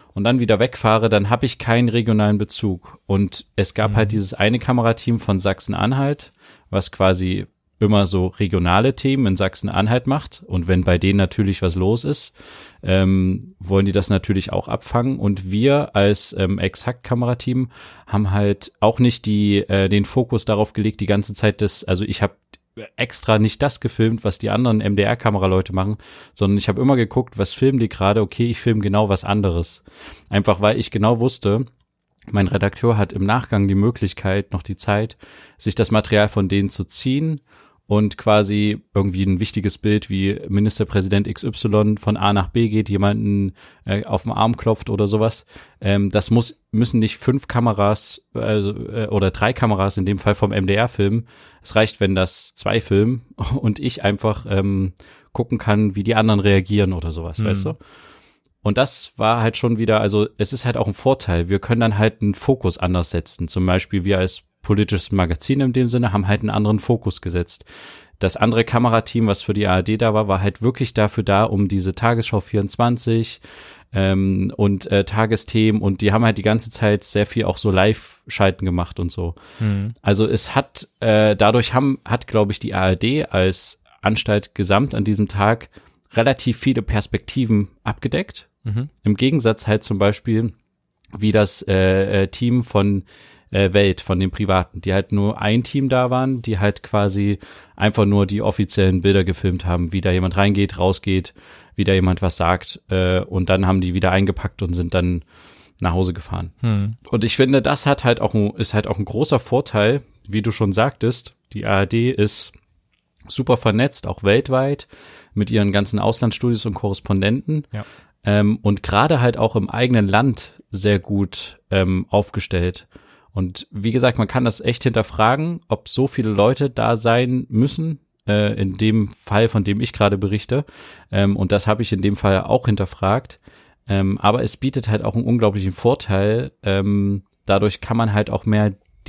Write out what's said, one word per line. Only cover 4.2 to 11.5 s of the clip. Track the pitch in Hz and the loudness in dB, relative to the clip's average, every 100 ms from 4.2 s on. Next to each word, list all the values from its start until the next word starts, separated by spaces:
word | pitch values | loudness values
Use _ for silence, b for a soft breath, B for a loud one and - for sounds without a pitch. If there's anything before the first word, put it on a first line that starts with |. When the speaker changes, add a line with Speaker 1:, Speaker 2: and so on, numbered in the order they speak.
| 95 | -4
Speaker 1:
eine | - 104 120 | 0 0 0
Kamerateam | - 123 113 113 - 113 | 0 2 2 0 0 -2
von | - 98 | 0 0
Sachsen-Anhalt, | 98 95 - 82 104 135 139 143 - b b b b | 0 -2 -4 -2 -2 0 -2 -4 -10 b b b b
was | 98 - | -4 -4
quasi | - 95 92 92 98 95 _ _ - | 0 2 2 0 -4 -8 _ _ -2
immer | 104 104 95 | 2 4 2
so | 92 90 | 0 -2
regionale | - 98 90 87 95 127 | -2 -2 0 2 2 2
Themen | 131 135 135 113 | 0 -2 0 0
in | 90 | 0
Sachsen-Anhalt | 95 - 98 - 107 123 131 | -2 -4 -4 -2 0 0 0
macht. | 143 - - - | -2 -4 -16 -6
Und | 90 85 | -4 0
wenn | 90 | 2
bei | 87 87 | 4 2
denen | 95 98 | 4 2
natürlich | 92 - 98 | 2 0 -2